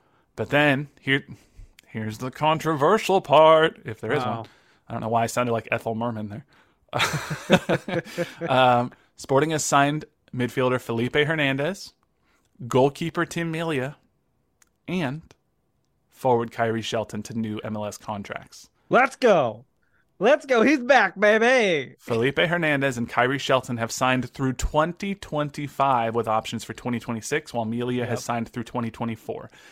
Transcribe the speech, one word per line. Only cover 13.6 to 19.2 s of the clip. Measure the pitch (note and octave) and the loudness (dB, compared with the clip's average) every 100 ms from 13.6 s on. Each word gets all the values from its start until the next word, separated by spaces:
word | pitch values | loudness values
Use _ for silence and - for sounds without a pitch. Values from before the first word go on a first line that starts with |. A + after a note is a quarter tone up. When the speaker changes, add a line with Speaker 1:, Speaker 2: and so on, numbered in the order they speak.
| E3 C#3+ C3 - _ _ _ _ _ _ _ _ - | -4 -4 -6 -10 _ _ _ _ _ _ _ _ -8
Speaker 1:
and | F3+ C#3 D3+ - _ _ _ _ _ _ _ _ | -4 -4 -6 -14 _ _ _ _ _ _ _ _
forward | _ C3 A#2+ A#2 | _ 0 2 0
Kyrie | - A#2 A2+ | -2 -2 -2
Shelton | G#2+ A2+ G#2+ G#2+ | -4 -4 -4 -8
to | - A2+ | -8 -6
new | A2 G#2+ | -6 -6
M | A2 G#2+ | -8 -8
L | G#2 | -8
S | - | -10
contracts. | - G#2 G2+ - - - - _ _ | -10 -10 -10 -12 -14 -20 -20 _ _
Speaker 2:
Let's | G3 B3+ | 2 2
go. | - | 2